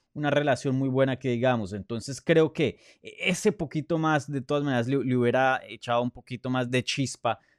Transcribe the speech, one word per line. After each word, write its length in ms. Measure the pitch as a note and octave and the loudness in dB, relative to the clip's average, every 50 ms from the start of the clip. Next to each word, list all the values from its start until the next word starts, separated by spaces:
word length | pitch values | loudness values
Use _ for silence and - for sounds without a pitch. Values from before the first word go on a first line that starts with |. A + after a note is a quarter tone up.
| _ _ - | _ _ -8
una 160 | C#3+ D3+ D3 | -4 -2 0
relación 460 | C#3 D3 D3 D3 C3 - - C#3+ C3 | 2 2 4 2 2 0 0 0 0
muy 140 | C3 C3+ C3+ | 0 0 0
buena 280 | B2+ C3 C3+ C3+ C3 B2+ | 2 2 2 2 0 -2
que 120 | - C3 | -2 -2
digamos. 440 | A#2+ A#2 A#2+ B2+ B2+ A#2 G#2+ F#2 G#2 | 0 2 2 2 2 0 -2 -4 -8
Entonces 480 | G2+ F#2 - A#2 A2+ - - C3+ - | -10 -8 -8 -8 -8 -8 -8 -12 -4
creo 320 | - - E3+ D#3+ D#3+ D3+ D#3 | 0 4 4 6 4 4 2
que 240 | - D#3+ A#2 - - _ - - _ | 0 -2 -2 -2 -6 _ -20 -20 _
ese 500 | - A2 - - F3 F#3+ F3+ - - G#3+ | -20 -18 -12 -6 -2 -2 -2 0 0 0
poquito 460 | G3+ - E3 C3 - D#3 C#3 - E3+ D#3+ | 0 0 -2 -6 -4 -6 -4 -2 -2 0
más, 340 | D#3+ D#3+ D#3 D3 C3 - | 2 2 2 0 0 -2
de 100 | C#3+ C#3 | -6 -6
todas 220 | A#2+ - D3 D3 C#3+ | -4 -2 -2 0 0
maneras, 240 | C#3+ C3+ A#2+ A#2 B2 | 0 0 0 0 0
le, 160 | C#3 C#3 A2+ | 0 0 0
le 140 | C3 B2+ B2+ | 0 2 2
hubiera 420 | A#2+ A#2+ A#2 B2+ C3 C3 C3 - - - | 2 2 4 4 4 4 2 0 -2 -8
echado 340 | G2+ A2 - - A#2+ A#2+ | -16 -10 -4 -2 0 0
un 100 | A#2+ B2 | 0 -2
poquito 380 | - B2+ - - B2+ A#2+ - C3 | -4 -8 -14 -12 -12 -8 -6 -2
más 200 | B2+ B2+ B2+ A#2+ | -2 -2 0 0
de 140 | B2+ B2+ - | 0 0 0
chispa 560 | - - - C3+ A#2+ - - - A#2+ A2 - _ _ _ | -2 -2 -2 -2 -4 -4 -4 -2 -2 -2 -4 _ _ _